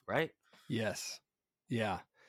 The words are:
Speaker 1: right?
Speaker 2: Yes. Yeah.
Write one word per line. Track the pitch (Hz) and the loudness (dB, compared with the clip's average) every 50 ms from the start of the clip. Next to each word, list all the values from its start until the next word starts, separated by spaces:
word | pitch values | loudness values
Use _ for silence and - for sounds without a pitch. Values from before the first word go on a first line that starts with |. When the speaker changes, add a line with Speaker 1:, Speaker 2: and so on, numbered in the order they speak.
| - | -6
Speaker 1:
right? | - 107 143 160 - - _ _ _ - - - - | 0 2 2 2 0 -4 _ _ _ -20 -20 -6 -2
Speaker 2:
Yes. | - 113 110 101 90 - - - - - _ _ _ _ _ _ _ _ _ - | 0 2 2 0 0 -2 -6 -8 -10 -12 _ _ _ _ _ _ _ _ _ -4
Yeah. | 117 113 107 104 92 - - _ _ _ - | 0 0 2 0 0 -2 -6 _ _ _ -20